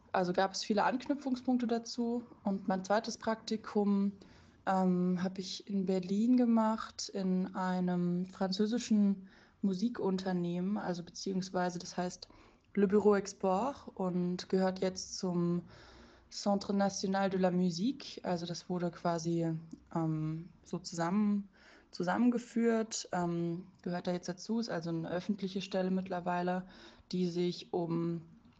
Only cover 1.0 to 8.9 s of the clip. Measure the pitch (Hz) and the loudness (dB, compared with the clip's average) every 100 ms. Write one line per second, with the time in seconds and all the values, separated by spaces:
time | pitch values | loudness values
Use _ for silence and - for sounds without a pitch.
1 | - 285 269 254 - 247 233 233 233 - | -2 -4 -2 -2 0 2 2 0 -4 -4
2 | 233 240 233 - 202 196 190 190 190 208 | -2 -2 -6 -6 -2 -2 0 0 2 0
3 | 226 - 220 220 - 220 - 208 202 202 | 0 -6 -4 -4 -4 -6 -2 0 2 4
4 | 202 202 - - - - - 190 185 180 | 2 -2 -18 -20 -20 -8 0 2 4 4
5 | 180 180 185 190 185 - - 196 185 190 | 2 0 -2 -4 -10 -10 -4 -2 2 0
6 | 180 202 233 254 240 226 220 226 - - | 2 2 6 6 6 6 4 0 -6 -10
7 | - 196 190 185 185 190 185 185 180 180 | -8 -2 0 2 0 -2 0 0 2 2
8 | 175 175 185 - 190 196 214 240 - | 2 0 -2 -2 -2 0 0 0 2